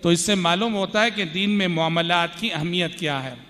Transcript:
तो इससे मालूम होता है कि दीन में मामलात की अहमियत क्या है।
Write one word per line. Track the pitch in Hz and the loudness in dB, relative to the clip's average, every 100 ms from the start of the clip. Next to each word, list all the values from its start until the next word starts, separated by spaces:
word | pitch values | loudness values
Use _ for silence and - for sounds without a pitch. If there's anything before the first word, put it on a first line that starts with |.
तो | 170 | 4
इससे | 170 - 202 | 2 2 2
मालूम | 170 175 233 | 2 2 0
होता | 208 196 214 | 0 0 2
है | 226 | 0
कि | 214 180 | 0 -4
दीन | 170 202 | -2 0
में | 208 185 | 2 2
मामलात | 160 160 165 170 175 170 - | 2 2 2 2 2 0 -2
की | 226 | -4
अहमियत | 165 156 175 170 - | -2 -2 -2 -2 -4
क्या | 160 139 | -4 -4
है। | 131 123 - | -6 -12 -18